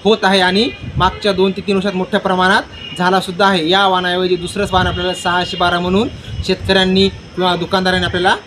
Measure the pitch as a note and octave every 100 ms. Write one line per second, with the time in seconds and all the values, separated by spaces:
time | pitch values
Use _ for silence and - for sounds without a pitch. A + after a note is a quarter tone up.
0 | G3 A3 F#3+ F#3+ F#3 F#3+ B3+ - - -
1 | F3+ - G#3 F#3 F#3+ F#3+ F3+ G3 G3+ F#3
2 | F#3 G3+ F#3 F#3 F#3 G#3+ C#4 - - -
3 | F3+ F#3+ F#3 F3 G3 F#3+ D#3 F#3+ G3 F#3
4 | F3+ F3+ F#3 F3+ F3 G3 G3+ F#3 F3+ F3
5 | F3+ F3+ F#3 F3+ F3 F3+ F3 F3 F3+ F#3+
6 | C4 - - - - F#3 - F#3+ F#3 F#3+
7 | G3 - - - F3+ F3 - F#3+ F#3 F#3
8 | F3 F3+ F#3 -